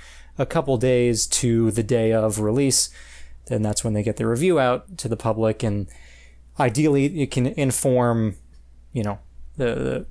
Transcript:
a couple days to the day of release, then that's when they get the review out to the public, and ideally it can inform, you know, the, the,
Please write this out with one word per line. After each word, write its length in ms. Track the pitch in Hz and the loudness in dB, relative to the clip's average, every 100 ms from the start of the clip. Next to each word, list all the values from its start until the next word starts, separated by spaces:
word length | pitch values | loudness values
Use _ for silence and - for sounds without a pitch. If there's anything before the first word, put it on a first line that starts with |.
| - - - - | -20 -20 -18 -6
a 80 | 131 | -2
couple 320 | 165 147 127 | -2 0 0
days 500 | 127 123 120 113 - | 2 4 4 2 0
to 440 | - 123 113 113 | 0 2 4 2
the 120 | 107 | 0
day 280 | 104 120 113 | 0 2 4
of 280 | 113 110 101 | 2 2 0
release, 500 | 107 120 139 117 - - - - - - - | 0 2 2 2 0 -6 -20 -18 -18 -18 -6
then 160 | 113 | -2
that's 220 | 107 107 | -2 -2
when 100 | 120 | -2
they 100 | 104 | -2
get 140 | 107 104 | -2 -2
the 100 | 113 | -2
review 320 | 120 180 160 | 0 2 2
out 380 | 127 127 - 180 | 2 0 -4 -10
to 100 | 123 | -6
the 100 | 110 | -4
public, 460 | 113 110 110 107 | -2 0 0 0
and 240 | 110 101 95 - - - - - - - | -2 -2 -6 -12 -20 -20 -20 -20 -18 -2
ideally 600 | 123 117 156 139 139 175 | 0 2 4 4 2 0
it 100 | 131 | -2
can 160 | 135 127 | 0 -2
inform, 880 | - 135 - 135 123 120 117 110 98 - - - - - | 0 0 2 2 4 4 2 0 -4 -14 -20 -20 -20 -10
you 120 | 127 | -4
know, 160 | 104 101 - - - - | -4 -6 -12 -18 -16 -4
the, 180 | 123 131 | -2 0
the, 300 | 131 131 - | -2 -4 -6